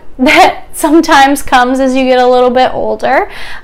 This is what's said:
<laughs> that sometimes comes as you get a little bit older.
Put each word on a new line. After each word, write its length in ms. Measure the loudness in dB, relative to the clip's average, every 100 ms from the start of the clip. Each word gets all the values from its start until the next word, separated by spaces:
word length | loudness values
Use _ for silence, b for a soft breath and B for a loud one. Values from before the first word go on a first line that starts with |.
| -14
<laughs> 100 | -2
that 480 | 0 4 2 0 -12
sometimes 680 | -6 0 2 4 2 2 0
comes 380 | 0 0 0 0
as 160 | 0 0
you 100 | 0
get 140 | 2
a 80 | 2
little 220 | 2 2
bit 240 | 2 0
older. 560 | -2 -6 -4 -2 -2 -4 B B B